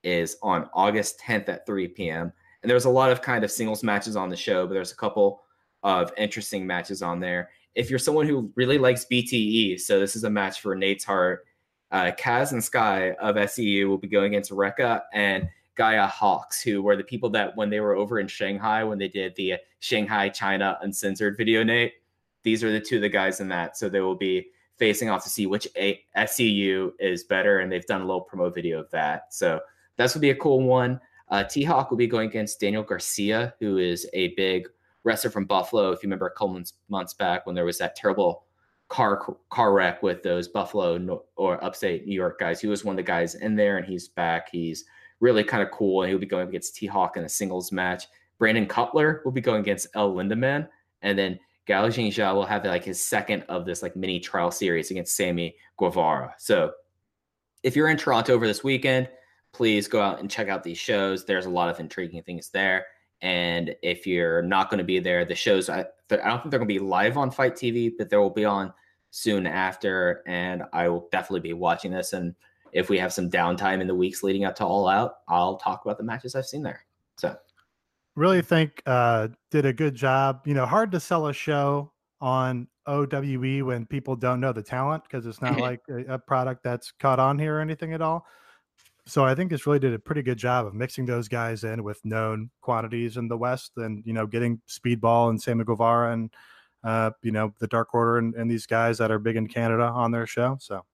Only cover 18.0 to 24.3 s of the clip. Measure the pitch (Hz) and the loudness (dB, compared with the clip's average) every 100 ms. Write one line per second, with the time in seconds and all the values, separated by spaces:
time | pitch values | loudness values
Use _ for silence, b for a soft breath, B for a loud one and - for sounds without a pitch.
18 | 104 113 98 - 98 101 110 110 110 101 | 0 -2 -4 -4 -4 -2 0 0 0 -2
19 | 98 101 92 90 92 90 b b - 113 | -4 -4 -6 -4 -4 -4 b b -2 -2
20 | 101 107 98 - 98 95 98 - 101 98 | 0 0 0 -2 -2 2 0 0 -6 -4
21 | 101 95 107 101 110 110 110 117 120 - | -4 -2 -2 0 2 4 4 2 0 -4
22 | _ _ _ _ 113 110 113 107 107 113 | _ _ _ _ 0 0 2 -2 0 0
23 | 101 98 95 95 95 90 82 - 104 98 | 2 2 0 -2 -4 -4 -6 -6 -2 0
24 | 95 92 95 | 0 0 0